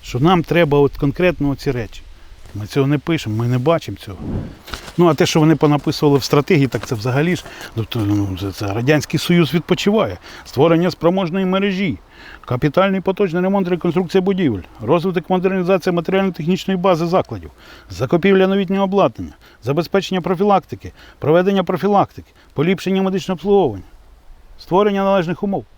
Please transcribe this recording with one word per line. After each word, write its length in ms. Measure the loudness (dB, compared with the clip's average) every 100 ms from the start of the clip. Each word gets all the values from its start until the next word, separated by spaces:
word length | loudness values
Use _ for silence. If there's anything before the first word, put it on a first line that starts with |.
Що 180 | -8 0
нам 220 | 4 4
треба 360 | 2 2 2 4
от 180 | 2 2
конкретно 520 | -4 0 0 0 -2
оці 200 | -2 -4
речі. 320 | -6 -8 -14 -20 -20 -20 -20 -16
Ми 120 | -12 -6
цього 200 | -2 0
не 120 | 0
пишемо, 380 | -2 -4 -2 -2
ми 120 | 0
не 100 | 0
бачимо 380 | 2 0 -2 -14
цього. 140 | -14 -12 -8 -8 -8 -16 -16 -16 -10 2
Ну, 80 | 2
а 80 |
те, 120 | 4 2
що 140 | 4
вони 160 | 4 4
понаписували 640 | 4 2 -2 0 2 2
в 60 |
стратегії, 420 | 2 0 2 2 2
так 200 | -2 -6
це 80 |
взагалі 420 | -6 -2 -2 -2 -4
ж, 80 | -8 -18 -10
тобто, 240 | -8 -6 -4
ну, 360 | 0 0 -2 -6
це, 120 | -8
це 140 | -6 -6
Радянський 540 | -4 0 0 0 -4
Союз 340 | 0 2 2
відпочиває. 640 | -2 -2 -2 2 2 0 -4 -16 -20
Створення 460 | -12 0 4 4 2
спроможної 560 | 0 0 0 -2 -2 0
мережі, 520 | 0 0 -2 -4 -4 -10 -20 -20 -20
капітальний 560 | -6 -2 0 2 2 2
поточний 420 | -2 0 0 0
ремонт, 260 | 0 0 0
реконструкція 540 | -2 0 0 0 0
будівель, 380 | 2 0 0 0 -8 -12
розвиток, 480 | 0 2 2 -4 -2
модернізація 600 | 0 0 -2 0 0 2
матеріально-технічної 840 | -2 0 0 0 -2 -2 -2 -2 0
бази 280 | 2 2 2
закладів, 440 | 0 -2 -8 -12 -20 -20 -20 -18
закупівля 560 | -8 0 2 4 4 4
новітнього 380 | 2 0 0
обладнання, 480 | 0 2 0 0 -12 -14 -20 _
забезпечення 560 | -4 -2 0 -2 -2 -4
профілактики, 720 | -2 0 2 2 0 -14 -14 -20 -20 -6
проведення 460 | 2 4 4 0
профілактики, 640 | 0 -2 2 2 0 -4 -20 _ _
поліпшення 480 | -2 0 0 0 0
медичного 320 | 0 -2 -4 -6
обслуговування, 480 | 2 2 2 -2 -14 -20 -20 -20 -20 -20 -20 -20
створення 440 | -2 2 2 2
належних 380 | 0 0 0 -4
умов. 220 | -4 -4 -8